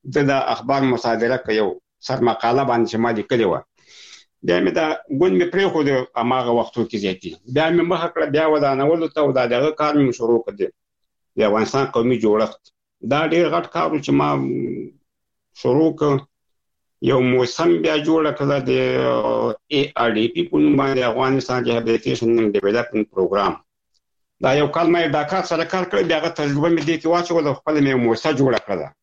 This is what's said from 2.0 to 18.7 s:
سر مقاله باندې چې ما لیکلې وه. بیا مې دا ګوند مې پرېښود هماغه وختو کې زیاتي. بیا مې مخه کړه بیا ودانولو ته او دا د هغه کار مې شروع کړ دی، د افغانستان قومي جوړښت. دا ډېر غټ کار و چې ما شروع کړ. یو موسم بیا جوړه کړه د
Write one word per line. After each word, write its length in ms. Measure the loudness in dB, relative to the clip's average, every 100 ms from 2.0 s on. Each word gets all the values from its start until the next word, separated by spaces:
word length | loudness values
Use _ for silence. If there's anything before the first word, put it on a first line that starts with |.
سر 240 | -8 0 0
مقاله 360 | 0 0 0
باندې 220 | 0 0 0
چې 60 | 0
ما 140 | -2
لیکلې 340 | -2 -2 0 0
وه. 140 | -2 -8 _ _ -20 -20 -20 _ _
بیا 160 | 0 2
مې 120 | 2 0
دا 80 | -2 -4 -6 0
ګوند 160 | 2 2
مې 100 | 0
پرېښود 340 | 0 0 0 0 0 -2 -4
هماغه 360 | 0 0 0 0
وختو 320 | -2 -4 -4
کې 80 | -2
زیاتي. 340 | -4 -6 -10 -16 -4
بیا 120 | -2 2
مې 160 | 2 0
مخه 160 | -2 -2
کړه 180 | -4 -2
بیا 140 | 0 2
ودانولو 600 | 2 2 0 0 0 -2
ته 120 | -2
او 100 | 0
دا 120 | 0 0
د 60 |
هغه 180 | 0 0
کار 240 | 0 0
مې 180 | 2 0 0
شروع 220 | 0 0
کړ 100 | 0 -6
دی، 100 | -6 _ _ _ _ _ _ 0
د 40 | 2
افغانستان 340 | 2 0 -2 0
قومي 320 | 0 0 2
جوړښت. 440 | 2 2 0 -6 _ _ _ _
دا 180 | -4 -2 0
ډېر 160 | 2 2
غټ 120 | 0 -4
کار 140 | -4 -2
و 80 | -2
چې 120 | 0
ما 180 | 0 0 -2 -4 -4 -6 -8 -12 _ _ _ _ _ _ -6
شروع 340 | 0 2 2 2
کړ. 160 | 0 0 -4 _ _ _ _ _ _ _
یو 160 | 0 2
موسم 480 | 2 2 0 0 2 2
بیا 140 | 2 0
جوړه 340 | 0 2 0 -2
کړه 200 | -2 -2
د 40 | 0